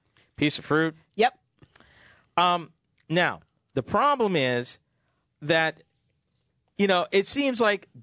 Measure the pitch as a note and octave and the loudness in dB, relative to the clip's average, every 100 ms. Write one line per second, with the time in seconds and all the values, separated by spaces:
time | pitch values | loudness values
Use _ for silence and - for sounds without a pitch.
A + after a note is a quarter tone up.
0 | _ _ _ - D3 - - D3+ D#3+ D#3+ | _ _ _ -4 -2 -2 -2 -2 -2 -6
1 | _ - A#3 - _ _ _ _ _ _ | _ -2 0 -2 _ _ _ _ _ _
2 | - _ _ - F3+ F3 D#3+ _ _ _ | -20 _ _ 0 0 0 -4 _ _ _
3 | - E3 E3 F#2+ _ _ _ - - G#3 | -4 0 0 -2 _ _ _ -8 -4 0
4 | C#4 C#4 G#3+ F3 C3 B2 B2 - _ _ | 2 2 0 0 0 0 -4 -10 _ _
5 | _ _ _ _ D3 E3 D#3+ - _ _ | _ _ _ _ -2 0 0 -4 _ _
6 | _ _ _ _ _ _ _ - G3 F#3 | _ _ _ _ _ _ _ -2 0 0
7 | - G3 G3 C#4 C#4+ A#3 A3+ G3+ - B2 | 0 0 0 0 -2 0 0 0 -6 -8